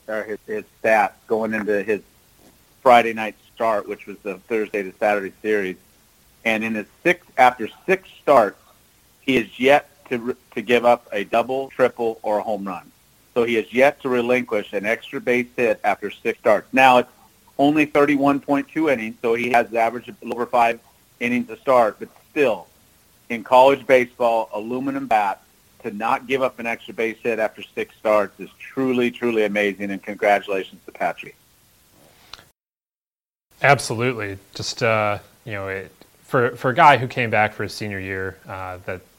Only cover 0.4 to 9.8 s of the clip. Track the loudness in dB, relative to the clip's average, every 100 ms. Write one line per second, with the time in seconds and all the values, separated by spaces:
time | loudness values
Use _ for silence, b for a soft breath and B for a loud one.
0.4 | -8 -10 -10 _ 2 2 2 -2 -4 -2
1.4 | -2 -4 -2 -2 -2 -4 -6 _ _ _
2.4 | -20 _ _ _ 6 6 6 -4 -8 -10
3.4 | _ -4 0 0 -4 -12 -12 -14 -10 -10
4.4 | -6 -4 -4 -6 -6 -2 0 0 -4 -8
5.4 | -2 -2 -2 -8 _ _ _ _ _ _
6.4 | -4 -2 -4 -8 -10 _ -2 -2 _ 4
7.4 | 4 4 -10 -8 -4 -4 -4 -6 4 4
8.4 | 4 -2 _ _ _ _ _ _ -2 -2
9.4 | -2 0 4 4